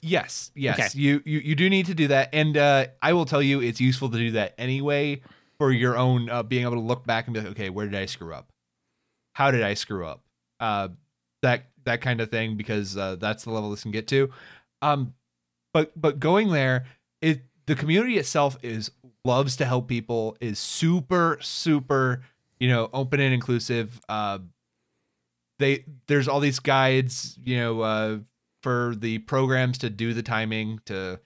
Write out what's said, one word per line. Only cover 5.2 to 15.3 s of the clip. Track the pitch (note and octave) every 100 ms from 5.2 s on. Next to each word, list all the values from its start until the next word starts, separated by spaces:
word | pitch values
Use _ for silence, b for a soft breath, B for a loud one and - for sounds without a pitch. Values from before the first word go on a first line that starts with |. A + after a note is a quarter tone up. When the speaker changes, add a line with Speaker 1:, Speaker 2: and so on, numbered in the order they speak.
| b b b _
Speaker 1:
for | C#3+
your | B2+ B2 A#2+
own, | B2+ B2+ A#2
uh, | A#2+
being | A2 B2
able | B2 A#2+
to |
look | A2+ B2
back | - A2+ A#2
and |
be | A2
like, | G#2
"Okay, | G#2 G2
where | F#2+ G#2
did | G2
I | F#2+
screw | - E2
up? | D2 - _ _ _ _ _ _ _ _
How | - C#3
did | B2
I | G#2
screw | G#2 - G2+ E2
up?" | C#2 _ _ _ _
Uh, | A2+ G#2 G2 F2 _ _ _ _
that, | C3 A#2+ - _ -
that | A#2
kind | C3 A#2+
of | A2
thing, | A#2 A2+ A2
because, | G2+ G#2+ G2+ G2
uh, | F#2+ F#2
that's | G#2 G#2+ -
the |
level | A2 G#2+
this | G#2
can | A2
get | G#2+ A2
to. | C3+ C3+ B B B B _
Um, | D3 C#3+ B2+ - _